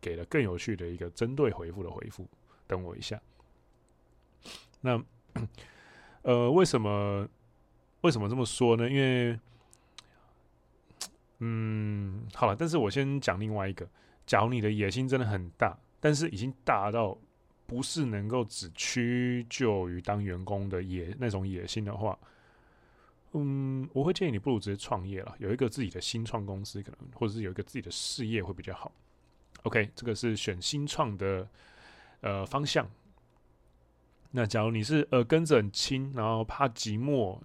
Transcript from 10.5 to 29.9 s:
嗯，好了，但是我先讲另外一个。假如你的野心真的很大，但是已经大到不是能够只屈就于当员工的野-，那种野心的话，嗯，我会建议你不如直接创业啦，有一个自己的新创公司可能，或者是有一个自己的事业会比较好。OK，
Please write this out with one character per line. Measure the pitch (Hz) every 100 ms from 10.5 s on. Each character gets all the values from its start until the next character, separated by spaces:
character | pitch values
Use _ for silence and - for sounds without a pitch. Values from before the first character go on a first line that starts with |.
| _ _ _ _ - - _ _ -
嗯， | 117 113 110 107 107 104 101 98 113
好 | - 110
了， | 101
但 | 165
是 | 160
我 | 104
先 | 135 139 139
讲 | 123 92
另 | 107
外 | 107 98
一 |
个。 | 95 - _ _ _ -
假 | 104
如 | 113
你 | 123
的 | 107
野 | 107 98
心 | 117 131
真 | 131
的 | 113
很 | 98 90 -
大， | 107 - _ _
但 | 151 147
是 | 165
已 | 92
经 | 127 -
大 | - 113 101
到 | 117 104 98 - _ _ _ -
不 | 120
是 | 135 160 131
能 | 104 104
够 | 127 107
只 | - 90
屈 | - - 123 120 123 123 123 120
就 | - 120 98 90
于 | 90
当 | 95 104
员 | 98 90 92
工 | 101 98
的 | 92
野-， | 95 92 85 117
那 | 120
种 | 98 98
野 | 90 95
心 | 110
的 | 101
话， | 98 107 - - - _ _ _ _ _ _ _ _ _
嗯， | 156 143 139 135 131 135
我 | 131
会 | 156
建 | 190 180
议 |
你 | 104
不 | 139
如 | 113
直 | 104
接 | 101
创 | - 107 95
业 | 95
啦， | - -
有 | 92
一 | 127
个 | 123
自 | 135
己 | 104
的 | -
新 | - 117
创 | 110 113 98
公 | 98
司 | 101 101
可 | 98
能， | - -
或 | - 113
者 |
是 | 110
有 | 98
一 |
个 | 92
自 | -
己 | 127
的 | 87
事 | - - - 110
业 | 110
会 | 92
比 | 92
较 | 98
好。 | 92 - _ _ _ _ _ _ -
OK， | 113 113 104